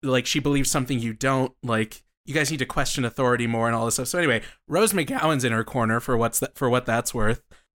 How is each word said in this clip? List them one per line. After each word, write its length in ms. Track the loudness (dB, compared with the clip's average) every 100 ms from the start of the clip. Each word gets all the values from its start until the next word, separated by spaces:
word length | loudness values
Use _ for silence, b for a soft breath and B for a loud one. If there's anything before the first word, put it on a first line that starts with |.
like, 240 | -2 0 0
she 120 | -2
believes 300 | 0 2 2
something 300 | 0 0 -2
you 140 | -2
don't, 400 | -2 0 0 -2 -4
like, 400 | -4 -2 -2 -8 _ _
you 120 | -6 -2
guys 160 | 0
need 60 | -2
to 100 | -4
question 360 | -2 -2 -2
authority 440 | -2 0 0 2 0
more," 180 | 0 0
and 100 | 0
all 100 | 0
this 100 | -2
stuff. 140 | -2
So 100 | 0
anyway, 240 | 2 0 B B -4
Rose 260 | 2 2
McGowan's 500 | 2 -2 0 0 2
in 100 | 2
her 100 | 0
corner 360 | -2 0 0 0
for 160 | 0 2
what's 240 | 2 0
th-, 120 | -4
for 160 | -2 0
what 160 | 0 2
that's 300 | -2 -2 0
worth. 260 | 2 0 _ b b